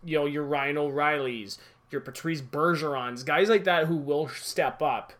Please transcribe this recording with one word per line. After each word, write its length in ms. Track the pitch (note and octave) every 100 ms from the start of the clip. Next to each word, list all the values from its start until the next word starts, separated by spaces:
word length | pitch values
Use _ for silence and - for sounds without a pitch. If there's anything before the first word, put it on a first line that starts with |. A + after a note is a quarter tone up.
You 160 | E3+ D#3
know, 60 | D3
your 180 | D3
Ryan 340 | C#3+ C#3+ C#3 D3
O'Reillys, 800 | D3 C#3 D3 D3+ C3+ A#2+ G2 - - _ -
your 100 | C#3+
Patrice 400 | C3 C3 E3 D#3+
Bergerons, 840 | B2+ C#3+ E3 E3 D#3 C3+ B2 A#2+ C3
guys 220 | D#3 G3+
like 160 | G#3+
that 220 | F3+ F3 D#3+
who 100 | E3
will 320 | C#3+ D3 D3+
step 520 | - - - C#3+ -
up, 320 | D3+ A#2 - -